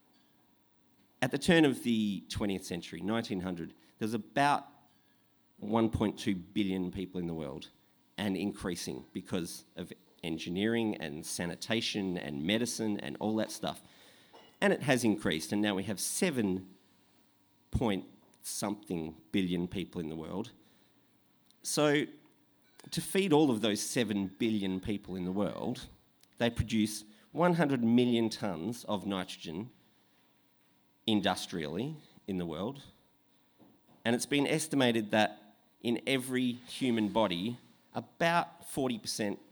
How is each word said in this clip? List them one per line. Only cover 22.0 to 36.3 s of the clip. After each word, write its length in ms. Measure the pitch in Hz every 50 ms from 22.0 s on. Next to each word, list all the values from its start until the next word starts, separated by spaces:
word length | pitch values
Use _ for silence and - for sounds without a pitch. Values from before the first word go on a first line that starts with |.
| 139 - - - - _ _ _ _ _ _ _ _ _ _ - - -
to 120 | - 170
feed 300 | - - - 196 196 196 147
all 180 | 147 160 139
of 100 | 120 104
those 180 | 110 110 101 107
seven 520 | - - - 135 117 101 107 101 98 95 - -
billion 400 | 120 113 110 104 98 95 92 95
people 360 | - - 104 98 - - 90
in 100 | 95 90
the 60 | 90
world, 540 | 92 101 101 78 57 50 - - - - - - - - _ _ _ _ _ _ _ -
they 100 | 120 120
produce 540 | 117 - 113 107 113 110 104 107 - - - - - - - _
one 220 | - 143 170 180 175
hundred 300 | 165 165 139 139 127 117
million 460 | 113 117 120 123 123 120 117 113 110
tonnes 540 | - - 117 104 87 78 82 107 120 - -
of 200 | - 104 98 104
nitrogen 640 | 101 98 92 90 - - - - 90 78 87 113 131 - _ _ _ _ _ _ _ _ _ _ _ _ _ _ _ _ _ _ _ _ _ _ _ _ _ _
industrially 920 | - 110 104 90 98 90 - - - - 87 78 71 78 92 120 151 160 147 - - _ - - -
in 120 | 98 92
the 60 | 87 82
world. 340 | 76 80 95 117 139 143 - - - _ _ _ _ _ _ _ _ _ _ _ _ _ - - _ _ _ _ _ _ -
And 120 | 117 120
it's 100 | 120 -
been 220 | - 147 143 143 -
estimated 640 | 143 160 - - 151 139 127 120 117 113 107 104
that 280 | - 110 107 - - - - - - _ _ _ _ _ -
in 180 | 120 120 - - -
every 460 | 135 135 127 131